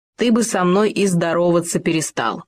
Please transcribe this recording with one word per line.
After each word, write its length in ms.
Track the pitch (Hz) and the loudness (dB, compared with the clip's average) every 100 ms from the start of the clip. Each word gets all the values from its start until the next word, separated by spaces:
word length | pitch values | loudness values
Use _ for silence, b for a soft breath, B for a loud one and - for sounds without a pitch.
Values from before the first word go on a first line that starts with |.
| _ - | _ -4
ты 160 | 240 | 0
бы 120 | 233 | 2
со 200 | 226 196 | 0 0
мной 280 | 180 185 214 | 2 2 2
и 160 | - 196 | 0 0
здороваться 720 | 170 170 165 175 170 170 180 | 0 0 0 2 2 0 -4
перестал". 640 | 175 160 156 - 117 104 | -2 -2 -4 -4 -4 -6